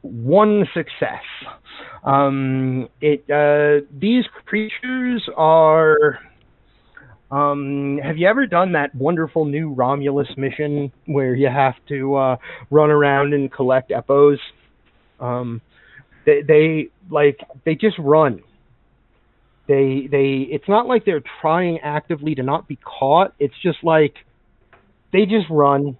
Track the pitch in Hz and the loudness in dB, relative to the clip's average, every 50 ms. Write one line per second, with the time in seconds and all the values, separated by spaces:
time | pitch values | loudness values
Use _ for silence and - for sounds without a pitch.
0 | - - - 117 113 131 160 202 214 214 208 208 185 - - 170 147 - - - | -16 -14 -12 -8 -2 2 4 4 4 4 4 2 0 -2 -4 -8 -8 -8 -6 -6
1 | 147 110 - - - - - - - - - - _ - - - - - - - | -6 -6 -6 -12 -14 -18 -18 -18 -18 -20 -20 -20 _ -20 -20 -20 -20 -20 -20 -10
2 | - 135 139 139 143 139 139 135 135 131 131 131 131 131 127 127 127 - _ _ | -4 0 2 2 2 2 0 -2 -2 -2 -2 -2 -2 -2 -4 -4 -6 -10 _ _
3 | 143 151 147 139 _ - 143 147 147 147 147 147 147 147 147 147 143 _ 147 139 | 0 0 0 -2 _ -2 0 0 2 2 2 2 2 2 2 0 0 _ -12 -6
4 | 160 208 240 254 233 - - - _ - - 214 214 214 - - - 254 254 254 | -2 0 0 0 -2 -4 -10 -20 _ -8 -6 -6 -6 -6 -10 -12 -10 -8 -6 -6
5 | 247 247 247 226 - - - - 160 156 160 160 160 156 156 160 160 156 156 151 | -4 -4 -4 -6 -6 -8 -2 0 4 4 6 6 6 6 4 4 4 4 4 4
6 | 151 147 135 - - _ _ _ _ _ _ _ _ _ _ _ _ _ _ - | 2 0 0 -4 -16 _ _ _ _ _ _ _ _ _ _ _ _ _ _ -20
7 | - _ - _ _ _ 139 139 143 143 143 143 139 139 143 143 143 143 139 143 | -20 _ -20 _ _ _ -2 0 0 0 0 -4 -6 -6 -6 -6 -4 -4 -6 -6
8 | 139 139 160 156 170 190 220 262 269 202 175 175 185 185 175 156 143 143 - 127 | -6 -6 -4 0 0 2 2 2 -2 0 0 0 0 0 0 -2 -2 -4 -4 -4
9 | 131 151 180 165 160 151 _ 165 156 147 143 151 160 156 139 127 127 127 139 143 | -2 -2 0 0 -4 -2 _ -4 -2 -2 -2 -4 -6 -6 -2 -2 0 0 0 -2
10 | 139 143 139 143 139 - - - 135 131 123 - 151 147 147 147 143 139 _ _ | -2 -2 -2 -2 -4 -4 -6 -6 -6 -6 -6 -6 -6 -4 -4 -4 -6 -6 _ _
11 | _ - 147 143 135 127 123 127 139 131 123 139 135 131 120 _ _ - 147 135 | _ -6 -4 -2 -2 -2 0 0 0 0 2 2 0 0 0 _ _ -10 -8 -6
12 | 131 135 139 139 135 131 127 120 - - - - 117 _ 139 151 151 151 151 147 | -4 -2 -2 0 0 0 -2 -4 -8 -18 -20 -20 -10 _ 2 4 4 6 4 4
13 | 147 143 139 139 143 143 147 143 139 131 - - 131 123 131 131 127 _ - 120 | 4 2 2 2 0 0 0 -2 -2 -4 -4 -2 0 2 2 0 0 _ -6 -6
14 | - - 139 143 143 147 143 135 - - _ _ _ _ _ _ _ _ _ _ | -2 0 4 6 6 6 4 2 -6 -20 _ _ _ _ _ _ _ _ _ _
15 | _ _ _ _ 123 123 120 123 123 120 117 113 _ _ _ _ _ _ _ - | _ _ _ _ -8 -6 -6 -6 -6 -8 -10 -12 _ _ _ _ _ _ _ -20
16 | - _ _ _ _ 151 147 143 151 147 156 151 156 160 160 156 139 - _ _ | -20 _ _ _ _ 2 2 2 2 4 4 4 4 4 0 -4 -6 -8 _ _
17 | _ 180 151 147 147 147 139 - - _ - 131 _ 160 160 160 - 214 - - | _ -6 -2 2 2 2 0 -2 -16 _ -20 -8 _ -4 -4 0 -2 -2 -2 -2
18 | 156 139 151 156 156 139 110 - _ _ _ _ _ _ _ _ _ _ _ _ | 0 4 4 4 4 2 0 -4 _ _ _ _ _ _ _ _ _ _ _ _
19 | _ _ _ _ _ _ _ _ _ _ _ _ _ - 143 135 139 135 131 139 | _ _ _ _ _ _ _ _ _ _ _ _ _ 0 2 2 2 0 0 -4
20 | 131 135 139 139 135 139 135 135 135 - 147 147 _ - 202 220 240 247 254 226 | -6 -4 -2 0 0 0 0 -4 -4 -6 -8 -8 _ 0 0 0 2 0 -2 0
21 | - 208 175 147 - - - - - 156 160 175 185 175 165 160 - 147 147 151 | 0 -2 -4 -4 -6 -10 -18 -6 -2 0 0 0 0 -2 -4 -6 -6 -6 -6 -6
22 | - _ 170 143 143 156 151 135 127 131 147 170 - _ 147 - _ - - - | -6 _ -8 -6 -4 -6 -4 -4 -4 -4 -4 -4 -6 _ -16 -16 _ -20 -8 -4
23 | 135 135 147 170 196 190 _ _ 147 135 - - - 180 156 - - 170 160 156 | 0 2 4 4 2 2 _ _ -4 -4 -4 -4 -4 -4 -4 -2 0 2 4 4
24 | 151 139 _ - _ _ _ _ _ _ _ _ _ _ _ _ _ _ _ _ | 2 2 _ -10 _ _ _ _ _ _ _ _ _ _ _ _ _ _ _ _
25 | _ _ - 190 214 185 220 220 180 151 160 151 143 139 139 139 143 143 127 _ | _ _ 0 0 2 2 0 -2 -2 0 0 2 4 4 2 0 -2 -4 -8 _